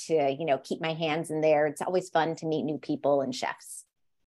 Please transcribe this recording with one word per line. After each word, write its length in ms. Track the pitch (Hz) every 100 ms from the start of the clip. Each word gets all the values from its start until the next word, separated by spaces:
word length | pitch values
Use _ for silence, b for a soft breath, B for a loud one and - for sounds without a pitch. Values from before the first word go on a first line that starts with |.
| -
to, 240 | 160 139
you 140 | 135 160
know, 120 | 131
keep 220 | - -
my 140 | 160
hands 380 | 160 160 156 156
in 100 | 156
there. 260 | 156 151 151
It's 140 | 143
always 280 | - 185 180
fun 260 | 165 156 160
to 80 | 160
meet 180 | 156
new 140 | 135 143
people 440 | - 147 139 143
and 140 | 131 -
chefs. 500 | 64 - - - - _ _ _ _